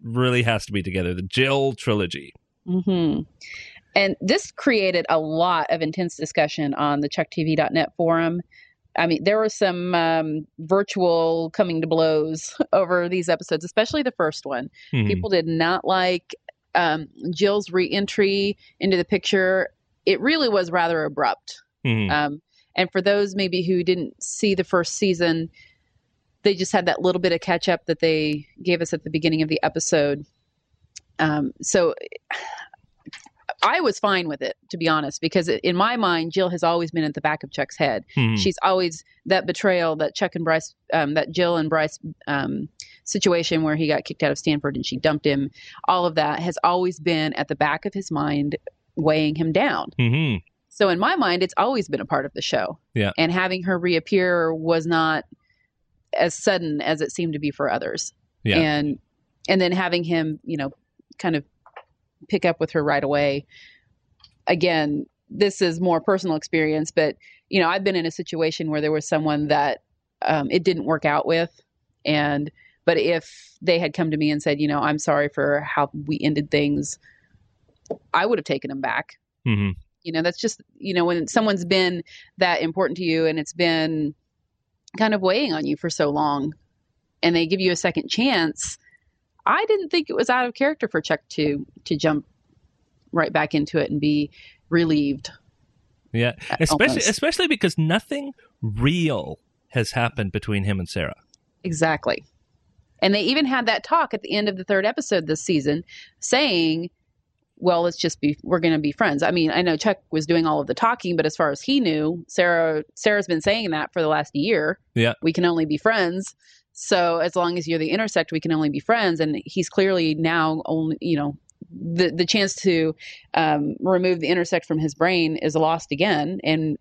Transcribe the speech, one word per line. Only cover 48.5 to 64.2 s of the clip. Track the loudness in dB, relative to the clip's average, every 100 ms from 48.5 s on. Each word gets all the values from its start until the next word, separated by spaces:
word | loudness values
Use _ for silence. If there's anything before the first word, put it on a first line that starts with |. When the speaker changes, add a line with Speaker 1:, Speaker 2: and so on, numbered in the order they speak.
| -4 -10 -20 _
Speaker 2:
weighing | -2 2 2 0
him | 0 0
down. | 2 2 -2 -4 0
Speaker 1:
Mm-hmm. | 0 2 0 -2 -6 _ _
Speaker 2:
So | 0 2
in | 2
my | 0 2
mind, | 0 0
it's | -2 0
always | 0 0 -2
been | -6
a | -2
part | -2 -2
of |
the | -8
show. | -2 -2 -2 -8 _
Speaker 1:
Yeah. | -2 -2 0
Speaker 2:
And | 0
having | 0 0 -2
her | -2 -2
reappear | 0 0 2 2 4 2 0
was | 0 0 0 2
not | 2 2 0 -6 -20 _ _ _ _ _ _ _
as | 0 0
sudden | 0 0 0 -2 -4
as | -2 -2
it | -4
seemed | -4 -4
to | -4
be | -6
for | -4 -2
others. | -2 -4 -6 -10 -14 _ _
Speaker 1:
Yeah. | 0 2
Speaker 2:
And, | 2 0 -2 -6 _ _ _ _ 0
and | 2
then | 2
having | 0 0 -2
him, | 0 0 -2 -6
you | -6 -6
know, | -6 -8 _ _ _ -6
kind | -2 -2
of | -4 _ -20 -20 -20 _ _ _ -4
pick | 0
up | 2 0
with | -2
her | 0
right | 0 0
away. | 0 2 2 -2 -8 -20 -20 _ _ _ _ _